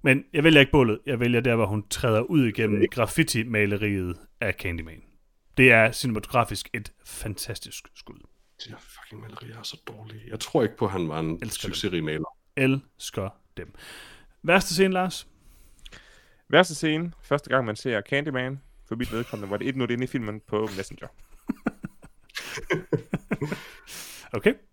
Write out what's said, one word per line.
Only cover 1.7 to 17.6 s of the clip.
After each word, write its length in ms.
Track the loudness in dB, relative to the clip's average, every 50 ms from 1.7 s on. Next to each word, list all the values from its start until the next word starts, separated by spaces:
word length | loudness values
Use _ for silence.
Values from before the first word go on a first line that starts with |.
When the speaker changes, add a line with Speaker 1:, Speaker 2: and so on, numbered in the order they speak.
| 0 -4 -4 -4
Speaker 1:
træder 320 | -6 -2 2 2 2 2
ud 240 | 2 4 4 4 4
igennem 320 | 4 2 0 0 2 4
Speaker 2:
Okay. 100 | 2 2 2
Speaker 1:
graffiti-maleriet 1300 | 2 0 0 0 2 2 2 2 2 -2 -2 0 2 2 2 2 2 0 0 0 0 0 -2 -4 -6 -8 -12 _ _ _
af 120 | -4 -4 -4
Candyman. 480 | -4 -6 -6 -6 -6 -8 -12 -16 -20 -20 _ _ _ _ _ _ _ _ _ _
Det 140 | 6 8 8
er 200 | 10 8 6 4
cinematografisk 800 | 2 -2 -4 -2 -2 -4 -4 0 0 0 2 2 -4 -10 -8 -8 -10
et 180 | -10 -10 -12 _ _ _
fantastisk 840 | -18 -14 -10 -8 -8 -8 -8 -8 -10 -10 -12 -12 -14 -16 -16 -18 -18 _
skud. 200 | -20 -20 -20 -20 -20 -20 _ _ _ _ _ _ _ -18
Speaker 2:
De 40 | -18
her 60 | -18 -20
fucking 420 | -20 -20 -20 -20 -20 -18 -18 -16
malerier 380 | -16 -16 -16 -16 -16 -16 -16 -14
er 40 | -14
så 140 | -14 -14 -14 _
dårlige. 340 | -18 -16 -16 -18 -16 -18 -18 -14 -12
Jeg 100 | -10 -10
tror 240 | -8 0 2 2 2
ikke 140 | 2 2
på, 80 | -2 -2
at 60 | -2
han 180 | 0 -2 -4 -2
var 100 | -2 -2
en 200 | -2 -4 -4 -6
Speaker 1:
Elsker 260 | -6 -8 -8 -6 -8
dem. 60 | -6 -6
Speaker 2:
succesrig 300 | -4 -4 -2 -2 -2 -2
maler. 340 | -2 -4 -4 -6 -8 -12 _ _ _ _
Speaker 1:
Elsker 720 | 0 0 2 0 0 -4 _ _ _ -14 -8 -6 -6 -8 -8 -10 _ _ _ _
dem. 160 | -16 -16 -14 -18 -20 -20 -20 -20 -20 -20 -20 -20 -20 -20 -20 _ _ 0
Værste 300 | 4 4 4 4 2 2
scene, 200 | 2 4 4 4
Lars? 340 | 0 -2 -2 -4 -8 -14 -16 _ _ _ -20 _ _ -20 _ _ _ -20 -20 -20 -20 -20 -20 -20 -20 _ _ _ _ _ _
Speaker 3:
Værste 260 | 6 6 6 6 0
scene. 360 | -2 -2 0 0 0 -2 -6 -8 -14 -4
Første 260 | -2 -2 -2 0 0
gang, 160 | 0 0